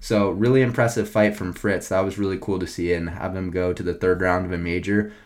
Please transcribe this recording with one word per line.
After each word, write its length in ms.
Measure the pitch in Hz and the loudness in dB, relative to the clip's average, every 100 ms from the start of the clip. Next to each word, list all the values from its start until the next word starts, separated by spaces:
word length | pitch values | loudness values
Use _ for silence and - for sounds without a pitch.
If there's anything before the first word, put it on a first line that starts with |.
So 280 | - 107 101 | -2 2 2
really 320 | 90 117 131 | 2 4 4
impressive 460 | 127 123 117 117 101 | 4 2 0 0 0
fight 300 | 110 107 104 | 2 2 2
from 160 | 90 | -6
Fritz. 340 | 87 104 92 - | -2 0 0 0
That 160 | 95 | 0
was 140 | 95 95 | 0 -2
really 200 | 98 92 | -2 -2
cool 220 | - 95 | -2 -4
to 80 | 87 | -4
see, 240 | - 87 | -4 -2
and 200 | 87 85 | 0 -2
have 220 | 82 92 | -6 -6
him 160 | 92 92 | -6 -4
go 220 | 90 90 | -2 -2
to 100 | 87 | -2
the 120 | 87 | -4
third 260 | 85 92 90 | 0 0 2
round 260 | 92 90 92 | 2 0 0
of 60 | |
a 60 | 87 | -4
major 560 | 85 90 92 104 104 - | -2 -2 0 0 0 -6